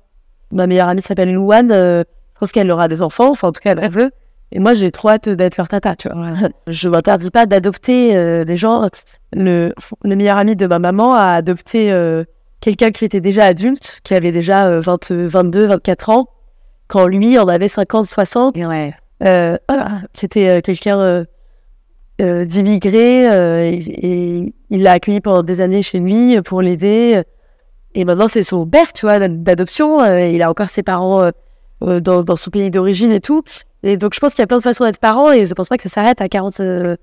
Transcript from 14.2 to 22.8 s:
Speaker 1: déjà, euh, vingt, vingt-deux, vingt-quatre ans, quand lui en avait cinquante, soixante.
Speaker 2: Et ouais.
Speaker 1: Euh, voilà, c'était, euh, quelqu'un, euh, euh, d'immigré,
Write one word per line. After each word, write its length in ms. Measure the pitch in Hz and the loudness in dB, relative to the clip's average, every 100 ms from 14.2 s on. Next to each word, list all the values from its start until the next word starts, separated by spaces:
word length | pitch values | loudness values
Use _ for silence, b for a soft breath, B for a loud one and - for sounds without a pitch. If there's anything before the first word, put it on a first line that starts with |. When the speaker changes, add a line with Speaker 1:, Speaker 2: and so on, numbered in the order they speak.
| 175 | 0
Speaker 1:
déjà, 360 | 170 170 196 190 | -2 0 2 2
euh, 120 | 170 | 0
vingt, 320 | 165 180 - | 0 -2 -2
vingt-deux, 540 | 175 175 180 180 180 208 | -4 -2 0 0 2 2
vingt-quatre 440 | 190 - 180 - | 2 0 -4 0
ans, 160 | 226 262 _ _ _ _ _ - | 0 0 _ _ _ _ _ -4
quand 200 | 202 180 | 0 2
lui 320 | 196 220 247 | 2 2 4
en 80 | 190 | 4
avait 200 | 175 196 | 2 0
cinquante, 360 | - 190 220 208 | -2 -2 -2 -2
soixante. 500 | - 190 240 254 254 | -2 -2 0 -2 -2
Speaker 2:
Et 120 | 170 | -4
ouais. 260 | 160 147 147 _ - | -6 -6 -12 _ -4
Speaker 1:
Euh, 340 | 196 180 170 175 - | 2 2 2 -2 -4
voilà, 340 | 269 - 202 190 | -4 -4 -8 -12
c'était, 340 | - 196 214 190 | -10 -6 0 2
euh, 140 | 180 | 2
quelqu'un, 380 | - 180 208 196 | 0 -4 -2 0
euh, 260 | 190 175 170 _ _ _ _ _ _ _ _ - | 0 -2 -4 _ _ _ _ _ _ _ _ -6
euh, 240 | 185 175 175 | -4 -2 -4
d'immigré, 840 | 180 202 208 | -2 0 0